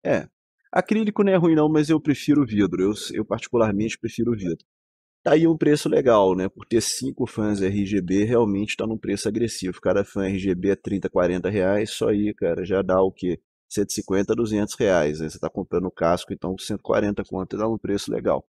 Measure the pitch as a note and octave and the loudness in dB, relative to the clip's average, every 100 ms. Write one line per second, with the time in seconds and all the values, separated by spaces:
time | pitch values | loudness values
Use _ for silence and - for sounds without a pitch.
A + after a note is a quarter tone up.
0 | - A2+ - _ _ _ _ - - A3 | -2 -4 -4 _ _ _ _ -4 0 0
1 | G#3+ G#3 G3 F#3 E3+ D#3 D3+ D#3 D3+ D#3 | 0 2 2 4 4 4 4 2 2 0
2 | D3+ C3 - C#3+ C3 G#2 F#2+ F2 F#2+ G#2+ | 2 -2 2 2 4 2 2 2 0 0
3 | - - G#2+ A2 - A#2+ A2 G2 A2 - | -6 -6 -4 -6 -2 0 2 0 -4 -6
4 | A2+ - A#2 A2 F#2 E2 _ _ _ _ | -10 -4 -4 -2 -4 -8 _ _ _ _
5 | _ _ - D#3 E3 D#3+ D3+ D3+ D#3+ D#3 | _ _ 2 4 4 4 2 2 2 2
6 | C3+ A2 F#2+ F#2 F#2+ - - A2+ - - | 6 6 6 2 -2 -8 -2 0 0 -6
7 | C3 - A#2 - G#2+ G#2 F#2+ G2+ G2 G2+ | -8 -6 -6 -4 -4 0 0 0 0 -2
8 | F2 F#2+ G#2+ A#2+ A2 G2 G#2+ - G#2+ A2 | 0 0 2 2 2 0 -4 -4 -4 -4
9 | G#2 G2+ A2 A2 A#2 - F#2 - F#2+ F#2+ | -4 -4 -2 -2 -4 -4 -8 -2 0 0
10 | G2 G#2 F#2+ G2 F#2+ F2+ G2 F#2+ - G2 | 0 -4 -2 -2 -2 0 0 -2 -2 -4
11 | F2+ - F2+ F2+ F2+ G#2 F#2 G#2 A2 - | -2 0 0 0 -2 0 0 0 -2 -2
12 | A#2 G#2 G#2 - F2+ E2+ F2+ F#2+ F#2 F#2 | 0 0 -2 -2 -2 -2 -2 -2 2 2
13 | F#2+ - F#2 E2 _ _ _ - G2+ - | 2 0 -6 -6 _ _ _ -4 -4 -4
14 | - F#2+ G#2 A2+ A2+ G#2+ G#2 - G#2+ F2+ | -2 -2 0 -2 0 -2 -2 0 2 2
15 | D2+ D#2 D#2 - E2 - F2 F2+ F2+ - | 2 -2 -8 -6 -8 -6 -4 -4 -4 -2
16 | E2+ F2 - F#2 F2 F#2+ - G#2 - G#2+ | 0 0 -4 -8 -8 -8 -8 -8 -2 0
17 | G#2 G#2 G2 F#2+ F#2 G2+ A2 A2 G2 G2+ | 0 -4 -8 -8 -8 -4 -4 -4 -4 -6
18 | - A2 A2+ C#2+ | -4 -4 -2 -2